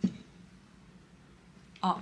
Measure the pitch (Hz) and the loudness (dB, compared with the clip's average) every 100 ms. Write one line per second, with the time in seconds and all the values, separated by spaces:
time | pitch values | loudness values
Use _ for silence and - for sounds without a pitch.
0 | - - - - - - - - - - | -2 -2 -14 -20 -20 -20 -20 -20 -20 -20
1 | - - - - - - - - 190 - | -20 -20 -20 -20 -20 -20 -20 -2 0 0